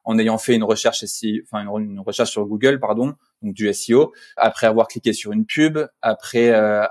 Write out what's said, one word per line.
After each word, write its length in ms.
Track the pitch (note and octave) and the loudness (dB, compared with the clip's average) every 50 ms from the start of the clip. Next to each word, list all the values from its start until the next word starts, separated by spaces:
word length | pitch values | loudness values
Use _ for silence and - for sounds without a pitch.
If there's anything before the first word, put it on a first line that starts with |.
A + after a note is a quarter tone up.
| _ | _
en 140 | A2+ A2 A2+ | -2 0 2
ayant 200 | A2 A2 A2 A2 | 2 2 0 0
fait 160 | - - A#2+ | 0 0 2
une 100 | A2 A2 | 2 2
recherche 380 | G#2+ G#2+ - - A#2 - - G#2+ | 2 0 0 0 -2 -2 -2 -6
S 200 | G2 - - A2+ | -8 -8 -6 -6
I, 200 | G#2+ G#2+ G#2+ - | -4 -4 -6 -6
enfin, 180 | - A2 G#2 G#2 | -8 -10 -10 -8
une, 300 | G2+ G#2 G#2+ G#2+ G#2 G2+ | -6 -6 -6 -6 -8 -10
une 80 | G2 | -10
recherche 300 | F#2+ G2+ G2+ - A#2 - | -10 -6 -2 -2 -2 -2
sur 160 | - A2 G#2 | -2 -4 -4
Google, 320 | G#2 G#2+ G#2+ B2 C3+ C#3 C3 | -4 -2 0 2 2 2 2
pardon, 360 | B2+ G#2+ G#2+ A2+ B2+ C#3+ D3 - _ _ _ _ - | 0 0 0 0 0 -2 -4 -8 _ _ _ _ -10
donc 120 | G#2 G2 | -10 -6
du 140 | - G#2+ G#2 | -2 -2 -2
S 220 | G2 - - - | -2 -2 0 2
E 40 | A#2 | 4
O, 180 | C3+ D#3 - - - - - - | 4 4 4 0 -8 -20 -12 -2
après 300 | - A2+ A2 - - A#2 | 0 0 0 2 2 2
avoir 200 | A2 A2 A2+ A2+ | 2 4 4 2
cliqué 260 | - - A2+ - A2+ G#2+ | 0 -2 -4 -2 -2 -2
sur 200 | - - G#2 G#2 | -2 -4 -4 -2
une 140 | A2 A2 | -2 -2
pub, 320 | - - D3+ D3+ D#3+ D#3 D#3 D3+ - _ _ | -2 0 2 2 2 2 -2 -4 -6 _ _
après, 500 | - A2+ G#2+ - - - - A#2 A#2 A#2+ | -2 -2 -2 -2 -6 -4 0 2 4 4
euh, 340 | A2+ G#2+ G#2+ G#2+ G#2+ G#2 G#2+ - | 4 4 4 2 2 0 0 0